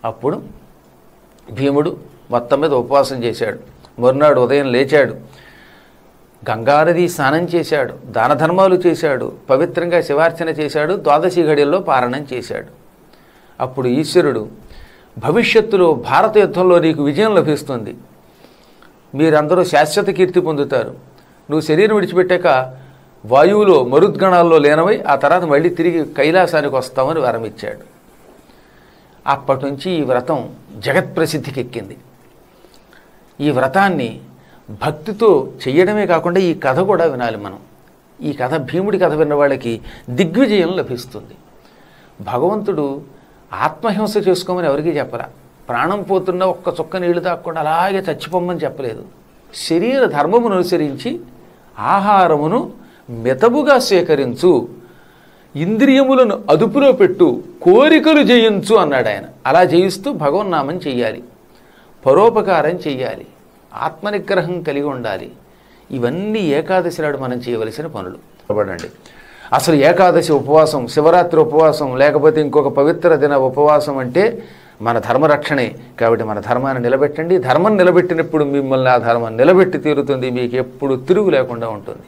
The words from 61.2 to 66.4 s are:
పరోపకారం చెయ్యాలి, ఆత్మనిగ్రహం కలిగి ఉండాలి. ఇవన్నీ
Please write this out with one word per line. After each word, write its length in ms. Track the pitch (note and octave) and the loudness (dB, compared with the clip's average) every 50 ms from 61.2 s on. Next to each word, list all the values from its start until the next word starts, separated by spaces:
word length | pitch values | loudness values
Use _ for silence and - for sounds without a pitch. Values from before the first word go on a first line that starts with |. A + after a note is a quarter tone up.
| - - _ _ _ _ _ _ _ _ _ _ _ _ - _ - | -16 -20 _ _ _ _ _ _ _ _ _ _ _ _ -20 _ 2
పరోపకారం 640 | C3 C3+ F3 G#3+ A#3 - A3 F#3 F#3+ F#3 D#3+ D3 D#3 | 4 4 6 6 4 4 2 0 0 0 0 0 -2
చెయ్యాలి, 560 | F3 F3 E3+ D#3 C3+ B2+ B2+ A2+ G#2+ - - - _ _ _ _ _ _ _ _ - | -4 -4 -6 -6 -6 -6 -6 -8 -8 -12 -16 -20 _ _ _ _ _ _ _ _ -12
ఆత్మనిగ్రహం 880 | A#2 C3 D#3 - - - G#3 G#3 G3 - - G3 F#3 D#3 E3 F3+ F3 | -10 -10 -10 -10 -8 -8 -6 -6 -6 -4 -2 -2 -2 -2 -4 -6 -6
కలిగి 240 | D#3 D#3 C#3 C#3 C#3+ | -6 -6 -4 -4 -4
ఉండాలి. 460 | D3 C3+ B2 A#2 A2 G2 F#2 - - - _ _ _ _ _ _ _ _ _ _ _ | -4 -6 -6 -8 -8 -8 -8 -10 -16 -20 _ _ _ _ _ _ _ _ _ _ _
ఇవన్నీ 500 | C3 B2+ A#2+ A#2+ C#3+ F3 G3 G#3+ G#3+ A3 | -6 -4 -4 -4 -4 -4 -6 -4 -4 -2